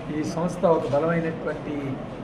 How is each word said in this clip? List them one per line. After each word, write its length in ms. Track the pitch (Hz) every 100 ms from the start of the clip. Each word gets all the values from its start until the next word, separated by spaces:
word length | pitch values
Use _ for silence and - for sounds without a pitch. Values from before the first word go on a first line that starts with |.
| - 151
ఈ 60 |
సంస్థ 400 | 147 165 175 -
ఒక 260 | 180 160 139
బలమైనటువంటి 1040 | 143 165 170 160 165 151 147 - 147 135 127 - -